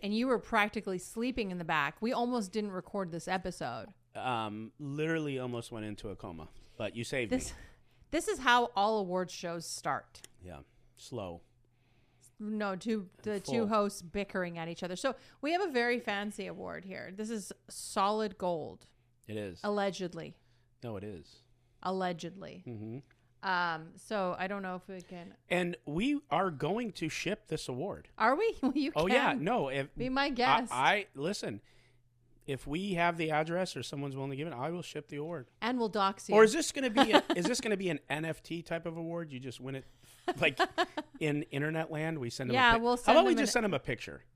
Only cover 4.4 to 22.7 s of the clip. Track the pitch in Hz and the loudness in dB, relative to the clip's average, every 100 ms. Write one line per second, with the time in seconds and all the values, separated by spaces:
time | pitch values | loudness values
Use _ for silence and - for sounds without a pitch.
4.4 | 107 107 110 - 143 147 160 165 147 131 | -2 -6 -10 -10 -6 -2 0 0 0 -2
5.4 | 127 120 - 113 107 101 107 95 95 82 | -2 -4 -6 -6 -6 -6 -8 -8 -10 -10
6.4 | 78 - - - 107 107 113 139 117 254 | -14 -18 -16 -6 -6 -4 -4 -2 0 -2
7.4 | - - - - - - - 320 392 320 | -4 -12 -18 -20 -20 -20 -6 -2 -2 0
8.4 | 254 247 240 190 208 220 180 185 180 - | 4 4 4 2 2 2 0 -2 -2 -6
9.4 | 175 170 - - 156 135 - - - - | -6 -6 -8 -6 -2 -2 -4 -20 -20 -18
10.4 | 90 73 - _ _ - - 120 92 85 | -14 -14 -16 _ _ -20 -10 -8 -6 -8
11.4 | - _ _ _ _ _ _ _ - - | -16 _ _ _ _ _ _ _ -20 -12
12.4 | 214 214 202 185 220 220 185 - 214 202 | -6 -4 -2 -2 -2 -2 -4 -10 -6 -4
13.4 | - 233 208 214 202 - 170 202 196 190 | 0 0 2 2 2 -2 -8 -6 -4 -2
14.4 | 175 170 165 170 180 180 269 - - - | -4 -4 -8 -6 -6 -2 -2 -4 -10 -6
15.4 | 285 349 392 254 240 240 233 202 208 202 | 0 0 2 2 2 0 -2 -2 -4 -6
16.4 | 180 165 180 160 190 190 - 190 214 226 | -8 -8 -8 -8 -10 -12 -10 -8 -6 -6
17.4 | 185 - - - - 214 196 214 214 196 | -8 -14 -16 -14 -4 2 2 2 0 -2
18.4 | 180 165 127 92 - _ _ _ - 107 | -2 -2 -4 -12 -20 _ _ _ -8 -6
19.4 | 101 85 208 208 202 185 175 165 151 - | -6 -4 -2 0 0 -2 -6 -8 -12 -14
20.4 | _ _ _ _ 120 101 104 87 - - | _ _ _ _ -10 -8 -8 -12 -14 -20
21.4 | _ _ _ _ 180 190 180 170 165 190 | _ _ _ _ -4 -2 -2 -4 -8 -12
22.4 | 165 185 131 | -14 -14 -12